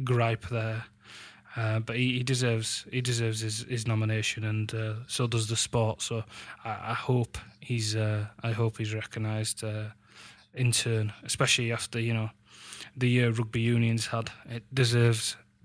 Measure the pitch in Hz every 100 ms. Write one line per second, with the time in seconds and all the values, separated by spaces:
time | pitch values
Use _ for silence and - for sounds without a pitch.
0 | 127 120 117 113 - 117 110 110 - _
1 | - - - - - 120 110 110 110 120
2 | 127 123 127 127 127 113 110 - - 127
3 | 123 117 113 110 110 107 123 120 110 110
4 | 110 110 107 - 110 107 107 113 110 107
5 | 123 - 120 113 110 113 - 120 110 110
6 | - 117 - - - - 113 101 107 113
7 | - 123 117 - - - - 120 107 110
8 | 107 107 107 - 117 110 113 - 110 110
9 | - 113 110 107 107 - 110 107 107 -
10 | _ - - - _ 131 123 - 120 113
11 | 107 - - - 131 - 117 117 - 117
12 | 117 113 110 - _ - - - - 127
13 | 123 123 120 113 110 117 117 117 117 113
14 | - 117 113 - - 117 - 131 117 120
15 | 117 113 - - _ _